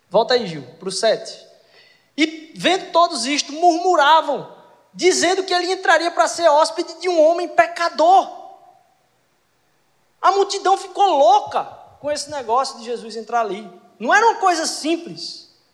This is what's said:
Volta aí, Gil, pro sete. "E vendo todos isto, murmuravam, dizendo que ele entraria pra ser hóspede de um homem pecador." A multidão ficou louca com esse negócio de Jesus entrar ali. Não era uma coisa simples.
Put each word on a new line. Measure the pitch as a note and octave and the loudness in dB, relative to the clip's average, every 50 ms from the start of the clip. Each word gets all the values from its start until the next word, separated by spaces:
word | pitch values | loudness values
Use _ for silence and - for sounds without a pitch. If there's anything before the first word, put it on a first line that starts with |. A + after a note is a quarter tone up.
| _ _ | _ _
Volta | E3+ G#3 A3+ A#3 B3+ | 0 0 2 2 0
aí, | B3 A3 | -2 -2
Gil, | F3+ D#3+ D3 B2+ - - - | -4 -10 -12 -14 -18 -18 -14
pro | F#3 F#3+ | -12 -10
sete. | F#3 - A3+ A3 F#3 - - - - - - _ _ _ _ _ _ _ _ _ _ _ _ _ - | -6 -2 0 0 0 -2 -4 -12 -18 -20 -20 _ _ _ _ _ _ _ _ _ _ _ _ _ -4
"E | C#4 D#4+ D#4+ - - - - - | -2 -2 -2 -4 -8 -18 -18 -10
vendo | F3+ E3+ D#4 F4+ F#4+ - - | -4 -2 -2 -2 -2 -4 -2
todos | - E4 F4 F4 E4+ A#3+ A3 | 0 2 2 2 0 -4 -6
isto, | C4 D4 C#4 - - | -4 -4 -4 -6 -6
murmuravam, | C#4 D#4 F4 F4 D#4+ E4 F4+ F#4 F4 D#4 C#4 C#4+ D#4+ D#4+ D4+ D4+ C4+ G3 D#3 - - - - _ _ _ _ _ | -4 0 2 2 2 2 0 0 2 4 4 4 4 4 2 0 -4 -6 -8 -12 -18 -20 -20 _ _ _ _ _
dizendo | - F#3 D4 F4+ D#4+ A#3+ C#4+ E4+ F#4+ G4 F#4+ | -6 0 2 2 2 2 0 0 0 -2 -2
que | - F4+ | -2 -2
ele | F4 F4 F4 | -4 -2 -4
entraria | F#4+ F#4+ F#4+ G4 E4+ D#4 E4+ E4+ | -6 -2 0 2 2 2 2 -2
pra | E4+ F4 E4 | -2 0 -2
ser | - - - E4+ D#4+ | -2 0 0 2 4
hóspede | C#4+ D4+ D#4 D#4 - F4+ E4+ E4 D#4+ | 4 4 2 2 -2 -8 -8 -8 -10
de | E4 E4+ F#4 | -8 -4 -2
um | F4 D#4+ | 2 4
homem | D4+ D#4+ E4+ F4 F4 | 4 4 4 0 -2
pecador." | D4+ - E4+ E4 E4 - - E4+ E4+ D#4 A#3+ D#4 F4 G4 F#4 D4 - - - - - - - _ - _ _ _ _ _ _ _ _ _ _ _ _ _ _ _ _ _ _ _ _ _ _ _ _ _ _ _ _ _ - | -2 0 0 0 0 0 -4 -4 -4 -2 2 4 4 4 4 4 0 -6 -18 -20 -20 -20 -20 _ -20 _ _ _ _ _ _ _ _ _ _ _ _ _ _ _ _ _ _ _ _ _ _ _ _ _ _ _ _ _ 0
A | - E4+ | 2 2
multidão | G4 G4+ F#4+ - - G4 - F4+ F#4+ | 4 2 2 0 -2 -2 0 0 0
ficou | F#4 F#4+ F#4+ - - G4+ F#4+ D#4+ | 0 -2 -6 -2 0 2 2 4
louca | C#4 C#4+ E4+ G4+ G#4 - - - G3+ - - - - - - _ _ | 4 4 6 4 4 2 -2 -6 -6 -6 -8 -12 -20 -20 -20 _ _
com | - D4 | -8 -8
esse | D4 C#4+ - C#4+ | -6 -6 -8 -10
negócio | D4+ C#4 A#3+ G#3+ A3+ C4 C4+ - - A3+ | -10 -8 -4 -2 0 0 -2 -2 -6 -12
de | A3+ | -12
Jesus | A#3+ A#3+ G3+ G3+ A3+ G#3 | -10 -10 -10 -10 -12 -14
entrar | A3+ A3 A#3 A#3+ A#3 | -14 -10 -6 -4 -4
ali. | A3+ G3+ F#3 G#3 G#3+ F#3+ - - _ _ _ - | -4 -4 -6 -10 -12 -16 -20 -20 _ _ _ -8
Não | G#3 C#4 | -2 2
era | F4+ G#4 A#4 | 2 4 4
uma | A4+ G#4 G#4+ | 2 2 2
coisa | F#4+ F#4 F4 D#4+ D#4 | 0 0 0 0 -2
simples. | - - - - D#4 E4+ E4+ - G3+ D#3+ - - - - - - _ _ _ _ _ | -6 -6 -6 -4 -4 -4 -4 -6 -10 -14 -14 -14 -16 -16 -18 -20 _ _ _ _ _